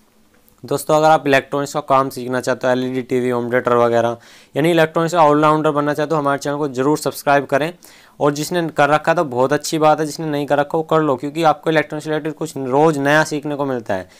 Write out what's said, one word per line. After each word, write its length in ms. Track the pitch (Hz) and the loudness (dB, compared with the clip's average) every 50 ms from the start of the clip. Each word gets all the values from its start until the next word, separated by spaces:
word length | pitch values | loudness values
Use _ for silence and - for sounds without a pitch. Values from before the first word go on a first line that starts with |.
| _ _ _ _ _ _ _ _ _ _ _ _ - | _ _ _ _ _ _ _ _ _ _ _ _ -8
दोस्तों, 300 | 120 147 139 - - 156 | -6 -6 -4 0 2 2
अगर 100 | 151 156 | 4 6
आप 200 | 156 160 147 139 | 4 4 4 4
इलेक्ट्रॉनिक्स 460 | 143 135 135 131 - - 143 139 139 - | 2 2 2 0 0 -4 -4 -4 -4 -6
का 60 | 151 | -6
काम 260 | - - 139 135 135 135 | -2 2 2 2 2 0
सीखना 300 | - 131 123 123 127 127 | -4 -8 -8 -6 -4 -4
चाहते 260 | 123 131 127 120 - | -2 -2 -2 -2 0
हो, 60 | 131 | 0
एलईडी 300 | 127 127 127 127 131 131 | 0 0 -2 -4 -4 -6
टीवी, 260 | 123 123 131 127 123 127 | -4 -2 -2 -2 0 0
होम 200 | 123 120 120 120 | -2 -2 -2 0
थिएटर 220 | 120 127 117 123 120 | -2 0 2 2 4
वगैरह, 420 | 120 120 117 117 117 117 117 117 113 - - - - - _ - | 4 4 4 2 2 2 0 -2 -6 -12 -20 -20 -20 -18 _ -4
यानी 160 | 139 147 170 | -2 0 2
इलेक्ट्रॉनिक्स 440 | 175 165 160 160 165 170 165 165 170 | 2 2 2 2 0 -2 -2 0 2
का 80 | 175 | 4
ऑलराउंडर 480 | 156 147 147 147 156 151 151 156 151 156 | 4 4 4 4 4 4 2 2 2 0
बनना 220 | 147 147 147 147 147 | 0 0 -2 -2 -2
चाहते 200 | 147 151 139 165 | -2 -2 -2 -2
हो, 60 | 156 | -2
हमारे 180 | 139 139 139 135 | 0 -2 -2 -2
चैनल 180 | - 147 143 | -4 -6 -4
को 120 | 143 151 143 | -4 -4 -4
जरूर 300 | 127 123 131 143 156 151 | -2 0 0 0 0 0
सब्सक्राइब 460 | - 139 - - - 147 139 143 131 | -2 -6 -6 -4 0 2 2 2 2
करें। 260 | - 143 135 143 165 170 _ - - - - - - _ - | 0 -2 -2 -2 -2 -8 _ -20 -20 -20 -20 -20 -16 _ -2
और 120 | 143 147 | 0 0
जिसने 340 | 147 143 151 - 180 175 165 156 | 0 -2 -4 -4 -2 -4 -4 -2
कर 180 | 151 - 147 139 | 0 0 2 2
रखा 260 | 147 151 - - 165 | 2 0 2 0 0
तो 100 | 175 175 | 0 -2
बहुत 260 | 143 123 120 127 135 | -2 0 0 0 2
अच्छी 260 | 147 143 - - - 160 | 0 -2 -4 -4 -2 2
बात 220 | 156 151 151 151 | 2 2 2 2
है, 60 | 160 | 0
जिसने 200 | 151 143 - 165 | -6 -6 -8 -6
नहीं 200 | 156 147 143 147 | -4 -4 -4 -2
कर 120 | 131 143 143 | -2 0 0
रखा 200 | 143 143 - 165 | 0 -2 -2 -4
वो 60 | 160 | -2
कर 160 | - 160 160 | 0 0 0
लो, 160 | 156 151 135 | 2 0 -2
क्योंकि 260 | 123 - 143 143 165 165 | -2 -4 -8 -4 0 0
आपको 260 | 151 143 - - 160 | 0 0 0 -2 -2
इलेक्ट्रॉनिक्स 340 | 160 156 147 - 156 151 135 | 0 0 -2 -2 -6 -10 -6
से 60 | 156 | -4
रिलेटेड 240 | 151 151 143 160 147 | -4 -4 -4 -6 -8
कुछ 220 | - 160 160 - 139 | -8 -10 -8 -8 -8
रोज़ 400 | 135 127 127 143 151 165 156 139 | -4 0 2 4 4 4 2 2
नया 240 | 139 139 147 156 156 | 0 2 2 2 2
सीखने 300 | - 151 147 135 151 147 | 0 -2 -6 -6 -6 -6
को 100 | 135 143 | -4 -4
मिलता 300 | 139 131 120 117 - 101 | -4 -4 -6 -4 -4 -6
है। 140 | 92 90 - - | -6 -6 -10 -20